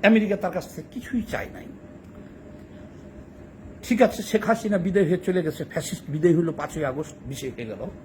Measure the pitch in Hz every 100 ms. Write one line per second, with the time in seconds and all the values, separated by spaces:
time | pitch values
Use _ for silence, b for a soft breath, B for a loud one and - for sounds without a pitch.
0 | 202 220 208 196 180 175 - - - -
1 | - 240 - - 101 - - - - -
2 | - - - - - - - - - -
3 | - - - - - - - - - 240
4 | 240 - 208 214 - 226 214 202 180 190
5 | 165 180 - 180 156 143 151 165 - -
6 | - 151 175 165 165 147 147 160 143 131
7 | 156 - 123 135 131 117 113 98 139 -